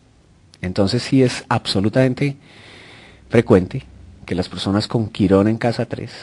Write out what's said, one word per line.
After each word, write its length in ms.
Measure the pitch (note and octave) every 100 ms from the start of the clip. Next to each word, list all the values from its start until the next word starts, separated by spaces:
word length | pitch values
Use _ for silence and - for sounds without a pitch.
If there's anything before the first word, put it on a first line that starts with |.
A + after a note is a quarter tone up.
| _ _ _ _ _ -
Entonces 420 | F#2 F#2 G2 A#2+
sí 200 | - C3+
es 220 | B2+ - -
absolutamente 880 | A2+ - G2+ G#2 C3 C3 B2+ C#3+ C#3 - - - - - - - - -
frecuente 540 | A2+ A2+ G2 - - - - - - -
que 100 | F2+
las 140 | -
personas 380 | F2+ G#2 G2 -
con 200 | B2 G#2+
Quirón 400 | - G2 F#2+ G#2
en 100 | A2
casa 280 | A#2 A2+ A#2
tres 260 | - A#2+ -